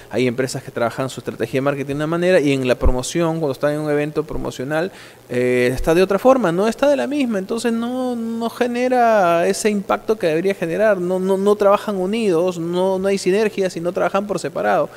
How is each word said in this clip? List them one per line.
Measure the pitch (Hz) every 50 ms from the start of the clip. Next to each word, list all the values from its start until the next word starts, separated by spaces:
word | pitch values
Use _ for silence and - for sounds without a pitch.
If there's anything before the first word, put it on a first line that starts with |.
| - -
hay | - 113 127 127
empresas | 117 117 131 127 - 135 -
que | -
trabajan | - 120 117 113 - - 135 127
su | - 127
estrategia | - 120 113 - 113 127 - 131
de |
marketing | 135 143 143 139 131 143
de | 139
una | 147 151 156
manera | 170 170 175 180 185 170
y | 139 143
en | 139 135 131 127
la | 120
promoción, | - 135 123 127 127 127 - - 165 170 160 160 165
cuando | 160 139 127
está | - - 147 147
en | 151
un | 151 151
evento | 147 147 147 151 151 156 151
promocional, | - - 127 131 127 - - 127 139 156 160 175 196 - - - - - - - -
eh, | 127 123 123 123 127 123 123 123 131
está | 123 - 170 160
de | 180 190
otra | 185 196 190
forma, | - 254 262 262 214 170
no | 165 180 208 226
está | 220 - 277 285
de | 285 262
la | 247 247
misma, | 285 294 269 240 220 190
entonces | 190 202 233 233 - 240
no, | 226 226 233 240 254 254 254 254 247 233
no | 226 226 226 226 233 226
genera | - - 247 240 240 240 247 254 254 247 233 226 220 208 185 170 170 170 180 190
ese | 196 - - 214
impacto | 214 202 190 - 208 202 - - 220 214
que | - 165
debería | 151 165 180 196 190
generar, | - 180 165 165 190 214 220 202 185
no, | 175 175 185 185
no, | 185 190 190 190
no | 196 208 208
trabajan | 208 208 196 202 208 - 220 208
unidos, | 190 180 190 214 233 220 202 170 160 180 185 175 170
no, | 165 170 175 180 185 190 190 185
no | 190 196
hay | 196 190
sinergias | - 180 185 208 226 208 - 196 190 185 - 170
y |
no | 170 175 185
trabajan | 190 175 170 - 196 208 208
por | 185 160
separado, | - 139 - 156 185 208 196 165 143 - -